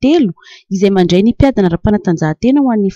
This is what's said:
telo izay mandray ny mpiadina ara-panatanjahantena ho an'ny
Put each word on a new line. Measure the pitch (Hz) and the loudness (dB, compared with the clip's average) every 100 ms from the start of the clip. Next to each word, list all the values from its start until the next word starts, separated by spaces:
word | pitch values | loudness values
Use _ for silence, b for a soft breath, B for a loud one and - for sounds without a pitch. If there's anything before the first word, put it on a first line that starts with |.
telo | 262 339 226 - B B _ | 0 0 0 -4 B B _
izay | 196 196 | -2 0
mandray | 196 175 175 | 2 2 2
ny | 214 | 0
mpiadina | - 269 247 185 | 2 0 2 -2
ara-panatanjahantena | 165 - 208 - 160 156 156 233 285 | -2 -2 -2 -2 -4 -4 -2 0 0
ho | 269 220 | 0 -2
an'ny | 196 | -4